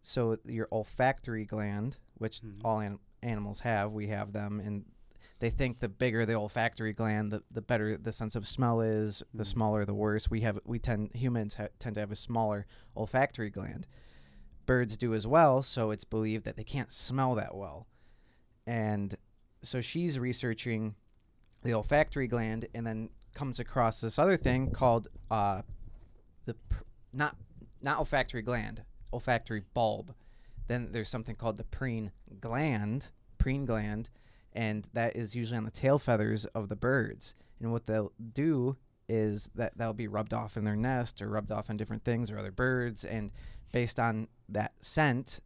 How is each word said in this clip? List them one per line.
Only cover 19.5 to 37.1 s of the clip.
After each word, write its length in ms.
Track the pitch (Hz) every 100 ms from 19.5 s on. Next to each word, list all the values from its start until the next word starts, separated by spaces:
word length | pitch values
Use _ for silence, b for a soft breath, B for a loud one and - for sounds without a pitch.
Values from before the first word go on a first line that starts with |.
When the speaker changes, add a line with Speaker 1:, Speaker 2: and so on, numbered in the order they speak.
| _
Speaker 1:
so 180 | - 127
she's 380 | 117 160 175 135
researching 800 | 123 120 123 113 120 113 110 104 _ _ _ _ - -
the 100 | 120
olfactory 520 | 113 107 143 151 143 127
gland 400 | 120 110 110 113
and 120 | 117 117
then 240 | 110 113 - -
comes 260 | - 143 123
across 400 | 120 135 113 -
this 180 | 113 -
other 180 | 170 180
thing 340 | - 127 135
called, 360 | - 127 117 107 - -
uh, 320 | 110 101 98 - - - - - - - - -
the 80 |
pr-, 280 | 117 - - - - -
not, 240 | 131 147 - - - - -
not 160 | 139 151
olfactory 440 | - 143 123 123
gland, 400 | 110 123 107 107 - - -
olfactory 500 | 120 120 117 - 110 98
bulb. 400 | - 113 110 175 - B B B B -
Then 220 | 123 113
there's 180 | 117 107
something 280 | 127 110 110
called 220 | 117 104
the 60 |
preen 460 | - - 131 113 107 - - 95
gland, 720 | 117 120 156 113 104 127 - - - -
preen 280 | - 135 135
gland, 440 | 110 107 107 113 b b b b
and 360 | - 110 107 98
that 200 | - 117
is 220 | - 110 120
usually 220 | 113 120
on 60 |
the 60 | 110
tail 280 | - 135 143
feathers 460 | - 113 110 110 101
of 220 | - 101
the 80 | 104
birds. 580 | 120 135 107